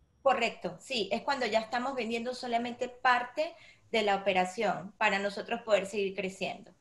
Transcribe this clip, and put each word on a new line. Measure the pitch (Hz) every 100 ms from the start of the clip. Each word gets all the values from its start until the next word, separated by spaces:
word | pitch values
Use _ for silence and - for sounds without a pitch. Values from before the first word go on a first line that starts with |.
| _ _
Correcto, | 269 233 226 - 180 -
sí. | - 254 190
Es | 226
cuando | - 269 233
ya | 220
estamos | 220 247 254 254
vendiendo | 226 233 233 247
solamente | 247 233 240 240 254
parte | - 254 247 247 - 330 339 - - _
de | 226
la | 208 196
operación | 196 185 185 233 208 175 185 -
para | 214 196
nosotros | 202 208 - 233
poder | 226 196 185
seguir | 214 196
creciendo. | 196 185 - 165 - - -